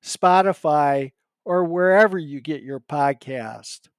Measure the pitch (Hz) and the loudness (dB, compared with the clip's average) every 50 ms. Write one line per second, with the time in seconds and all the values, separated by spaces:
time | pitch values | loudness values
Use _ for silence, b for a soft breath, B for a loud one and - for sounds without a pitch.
0 | _ - - - - 185 180 190 190 196 185 - _ 160 151 151 147 143 139 139 | _ -12 -8 0 2 4 4 4 4 2 0 -2 _ 0 2 2 2 2 0 0
1 | 139 135 _ _ _ _ _ _ _ 214 175 180 180 170 170 180 180 185 185 196 | -2 -6 _ _ _ _ _ _ _ -4 -2 -2 0 -2 0 0 2 4 6 6
2 | 220 214 185 185 160 147 143 139 120 151 156 139 117 131 139 135 117 _ 143 147 | 4 4 2 -4 -8 -8 -12 -14 -8 -8 -10 -10 -8 -12 -12 -12 _ _ -2 0
3 | 139 139 143 120 - - 131 127 113 110 110 110 107 - - - _ _ _ | 0 0 -2 -4 -8 -12 -10 -10 -10 -10 -12 -14 -16 -18 -20 -20 _ _ _